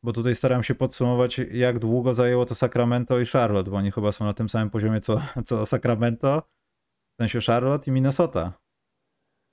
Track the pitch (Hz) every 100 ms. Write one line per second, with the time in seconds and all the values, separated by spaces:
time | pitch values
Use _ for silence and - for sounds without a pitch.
0 | 117 113 117 117 127 127 - - 131 -
1 | 123 123 123 - 127 117 123 117 110 123
2 | 123 120 123 123 123 117 123 123 120 123
3 | 120 123 120 139 117 104 95 98 98 98
4 | 104 101 104 101 110 113 107 110 107 110
5 | - 110 143 - 117 117 110 127 127 110
6 | 120 117 135 147 - _ _ _ _ _
7 | _ - 113 120 - 120 127 143 143 131
8 | 131 131 170 92 85 - _ _ _ _
9 | _ _ _ _ _